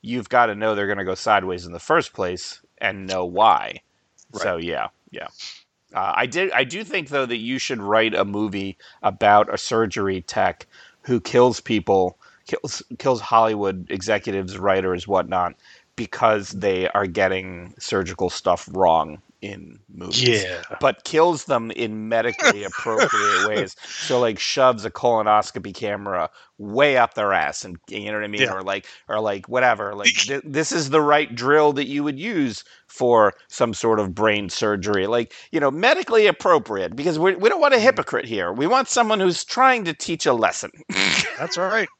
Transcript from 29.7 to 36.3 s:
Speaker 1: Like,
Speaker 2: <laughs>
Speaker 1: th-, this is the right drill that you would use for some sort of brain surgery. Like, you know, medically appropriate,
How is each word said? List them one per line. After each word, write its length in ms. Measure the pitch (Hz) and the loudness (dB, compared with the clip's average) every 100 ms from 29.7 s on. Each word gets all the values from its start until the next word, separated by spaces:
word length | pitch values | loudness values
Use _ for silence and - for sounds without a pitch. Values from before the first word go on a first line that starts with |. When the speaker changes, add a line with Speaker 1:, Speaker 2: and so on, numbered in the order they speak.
| 107 101 101 | 2 -4 -2
Speaker 1:
Like, 120 | 101 | -2
Speaker 2:
<laughs> 60 | |
Speaker 1:
th-, 280 | - - 139 | 0 -4 -4
this 300 | 156 143 156 | -4 -4 -2
is 160 | 170 139 | -4 0
the 100 | 156 | 2
right 320 | 147 151 143 | 4 2 2
drill 380 | 117 127 151 151 | -4 2 4 4
that 120 | 143 139 | 2 -4
you 160 | 143 | -4
would 160 | 147 135 | -4 -6
use 460 | 208 190 135 104 - _ _ | -6 -2 -2 -4 -16 _ _
for 460 | - 123 117 104 - _ | -2 4 6 6 2 _
some 260 | - 120 | -2 -2
sort 240 | 107 113 110 | 2 2 2
of 120 | 98 | 0
brain 360 | 90 110 104 98 | 2 2 2 -4
surgery. 580 | - 110 104 95 101 95 | -2 -2 -2 0 0 0
Like, 240 | 120 117 - - | 0 -2 -12 -6
you 80 | 160 | 0
know, 100 | 143 | 0
medically 560 | 147 233 370 - 226 | 2 2 2 2 4
appropriate, 720 | 208 | 4